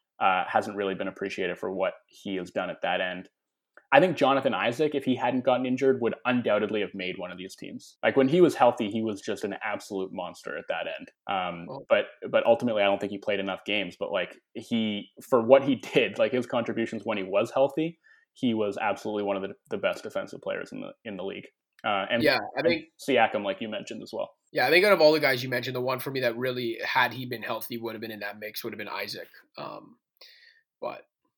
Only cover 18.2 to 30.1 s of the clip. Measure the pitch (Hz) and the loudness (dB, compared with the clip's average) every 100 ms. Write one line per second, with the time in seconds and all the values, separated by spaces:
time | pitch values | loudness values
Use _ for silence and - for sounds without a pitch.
18.2 | _ _ 127 110 104 98 107 98 107 107 | _ _ 0 2 0 0 -2 -2 -4 -4
19.2 | 101 98 95 - _ 107 98 87 110 98 | -2 -2 -4 -10 _ -4 -2 -4 -6 -8
20.2 | - - 98 95 92 104 95 - 113 95 | -8 -10 -8 -6 -8 -10 -12 -12 -12 -10
21.2 | 95 95 101 _ _ _ 113 101 98 120 | -8 -10 -14 _ _ _ -2 0 0 2
22.2 | 143 127 107 - 156 170 - _ - 123 | 2 2 -2 -2 0 0 -4 _ 0 2
23.2 | 110 107 101 95 110 107 - 110 95 104 | 2 0 -4 -4 -6 -8 -10 -14 -12 -8
24.2 | - _ _ 147 131 170 202 190 156 156 | -10 _ _ 0 4 6 6 8 8 6
25.2 | 147 131 131 127 123 127 127 127 143 135 | 4 2 0 -4 -4 -4 -2 -2 -4 -2
26.2 | 123 117 127 123 120 113 - 135 123 123 | -2 0 -4 -2 -4 -4 -2 2 2 0
27.2 | 127 113 104 113 - 117 113 110 110 107 | -8 -8 -6 -6 -6 -8 -6 -8 -10 -8
28.2 | 101 104 107 - 117 104 104 87 104 101 | -10 -10 -10 -10 -10 -10 -10 -8 -8 -10
29.2 | 85 - _ - 147 151 151 _ _ | -14 -18 _ -14 -12 -12 -18 _ _